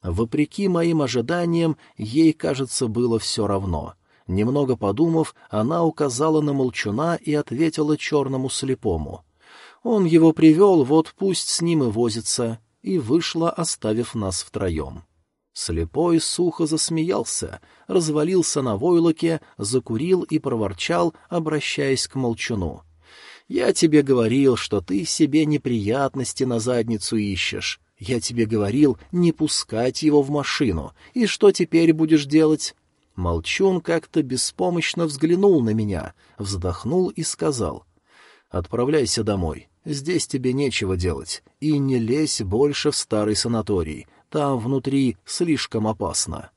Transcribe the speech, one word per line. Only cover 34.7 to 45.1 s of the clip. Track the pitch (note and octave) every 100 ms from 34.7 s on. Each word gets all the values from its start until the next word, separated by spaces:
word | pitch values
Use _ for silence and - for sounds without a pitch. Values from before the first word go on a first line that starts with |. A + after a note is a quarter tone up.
| F3 D#3 - E3
взглянул | C#3 D#3+ F3 G3+ E3+
на | A#2
меня, | G#2+ G#2+ F2+ - - _ _
вздохнул | G2+ G2 F2 F2 A2 E3+ F3+
и | -
сказал: | D#3+ - D#3+ C3 F#2 - _ _ _ _ - _ _
«Отправляйся | - E2+ A2+ B2+ D#3 A#2 -
домой. | G#2+ G2+ E2+ D2 - _
Здесь | - C#3+ C#3 F3 -
тебе | C#3 B2+
нечего | B2+ C#3 - G2 F#2
делать. | F2 C#2+ B1 - _ _
И | D3+ D3+
не | C3+ B2+
лезь | A2+ C3+ D3+ -
больше | G2 G#2 C#3+ C#3+ D3+
в | C#3+
старый | - G#2+ G#2+ G#2
санаторий. | A#2+ A#2 G2+ G2 D#2 C#2 - _ _
Там | D3+ C#3+ C3
внутри | A2 C3+ C3 C#3 C3